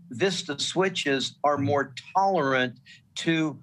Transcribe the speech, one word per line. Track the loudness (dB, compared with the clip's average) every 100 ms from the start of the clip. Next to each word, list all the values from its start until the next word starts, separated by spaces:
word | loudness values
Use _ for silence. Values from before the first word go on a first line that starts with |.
| -14
Vista | 0 0 0 -6 -6
switches | -2 0 0 0 -2 0 -2 0
are | 0 2
more | 2 0 -2 -8 -4
tolerant | 0 2 2 2 2 0 -4 -20 -20 _
to | -6 0 0 0 -4